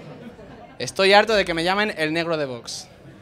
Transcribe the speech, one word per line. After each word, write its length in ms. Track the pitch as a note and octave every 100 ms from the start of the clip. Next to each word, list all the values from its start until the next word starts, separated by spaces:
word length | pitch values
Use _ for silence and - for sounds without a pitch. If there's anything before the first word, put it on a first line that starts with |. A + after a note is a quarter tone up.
| - - - - - - - -
"Estoy 360 | B2 - F#3+
harto 200 | G3+ G#3+
de 120 | G#3+ F3
que 80 |
me 100 | E3
llamen 300 | E3+ G3+ G#3+ D#3+
el 160 | D#3
negro 240 | E3 E3 D#3
de 80 |
Vox". 420 | C3+ A#2+ - - - - - -